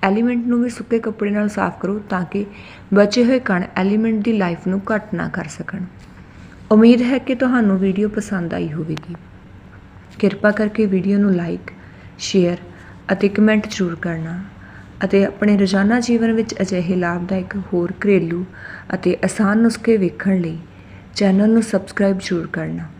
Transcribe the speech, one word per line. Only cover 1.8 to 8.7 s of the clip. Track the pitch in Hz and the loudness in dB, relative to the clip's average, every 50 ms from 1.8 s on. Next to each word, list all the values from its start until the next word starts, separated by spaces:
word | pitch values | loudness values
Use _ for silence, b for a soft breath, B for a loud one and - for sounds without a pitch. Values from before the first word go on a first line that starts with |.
| - 180 202 214 | -6 -4 -4 -4
ਤਾਂ | 208 - - 180 180 | -6 -6 -4 -4 -4
ਕਿ | - - 202 202 202 B B B B B B B B - | -4 -4 -6 -6 -6 B B B B B B B B 4
ਬਚੇ | 196 202 202 208 247 240 | 4 4 4 4 2 4
ਹੋਏ | 233 262 254 | 4 4 2
ਕਣ | 247 - 196 175 185 - - | 0 0 -2 -2 -2 -4 -4
ਐਲੀਮੈਂਟ | - 185 196 202 214 220 226 220 220 202 | -2 0 2 2 2 2 0 0 0 0
ਦੀ | 240 226 | 0 0
ਲਾਈਫ | 208 190 175 170 165 - 185 | 0 0 0 -2 -4 -4 -4
ਨੂੰ | 185 196 196 - 226 | -4 -4 -2 -2 -4
ਘੱਟ | 208 208 - - | -4 -4 -4 -6
ਨਾ | 175 170 165 | -4 -4 -6
ਕਰ | 151 185 160 | -6 -8 -10
ਸਕਣ। | 151 - - - - - 202 180 180 - - - - - B B B B B B B B B - - | -10 -10 -12 -12 -10 -8 -10 -10 -10 -12 -20 -20 -20 -20 B B B B B B B B B -2 4
ਉਮੀਦ | 220 214 220 233 240 240 | 6 8 8 8 8 6
ਹੈ | 247 240 269 262 | 4 0 0 -2
ਕਿ | 269 - 262 | -2 -2 -2
ਤੁਹਾਨੂੰ | 240 277 254 247 247 226 202 190 190 | 0 0 2 2 2 2 2 2 2
ਵੀਡੀਓ | 190 196 185 190 208 214 | 2 0 0 0 -2 -2
ਪਸੰਦ | 208 220 208 - 208 190 175 165 165 | -2 -6 -6 -4 -6 -6 -4 -4 -4
ਆਈ | 180 175 165 | -4 -4 -4